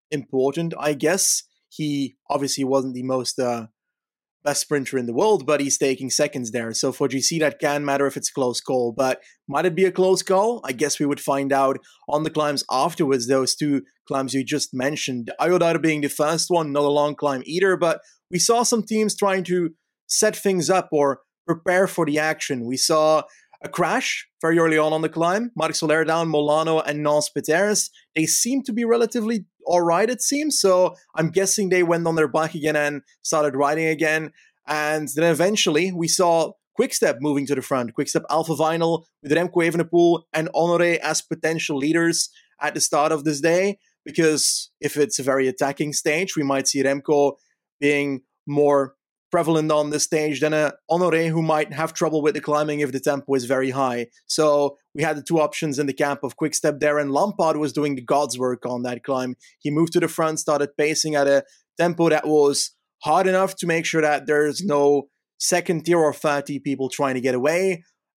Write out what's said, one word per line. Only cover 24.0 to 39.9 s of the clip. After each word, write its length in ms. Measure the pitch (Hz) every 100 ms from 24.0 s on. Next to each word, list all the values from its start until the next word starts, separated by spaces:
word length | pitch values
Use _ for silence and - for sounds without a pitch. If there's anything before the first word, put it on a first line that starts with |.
| - - - _
very 180 | 165 165
early 180 | 165 156
on 160 | 156
on 80 | 156
the 80 | 160
climb. 420 | 165 170 196 240 -
Marc 180 | 160
Soler 300 | 156 160 156
down, 240 | 160 165 165
Molano 560 | 151 147 151 160 160 147
and 160 | 147
Nance 280 | 147 151 147
Peteres. 600 | - 139 160 208 208 - _ _ -
They 120 | 160
seem 340 | - 233 269
to 100 | 262
be 120 | 226 233
relatively 600 | 233 226 247 214 233 - _ -
all 140 | 175
right, 280 | 170 170 220
it 120 | 247
seems. 380 | - 277 302 277
So 340 | 196 185 180 - _ -
I'm 160 | 160
guessing 380 | 175 190 - 190
they 120 | 185
went 240 | 170 170 170
on 80 |
their 140 | 165 151
bike 260 | 156 156
again 220 | 165 151 151
and 260 | 147 147 - _
started 320 | - 160 147 135
riding 320 | 139 156 160
again. 440 | 156 156 156 156 - _ _ -
And 400 | 151 151 156 147 139
then 160 | 170
eventually 600 | 151 180 214 - 151 185
we 160 | 180 165
saw 440 | 185 180 165 156 - _ -
Quick-Step 420 | 269 - 175 127
moving 280 | 147 143 135
to 80 | 135
the 80 |
front. 320 | 127 135 120 -
Quick-Step 280 | 139 151 -
Alpha 240 | 151 160
Vinyl 520 | 147 156 165 165 165 170 _
with 80 | 180
Remco 360 | 160 175 175 165
Evenepoel 540 | 165 165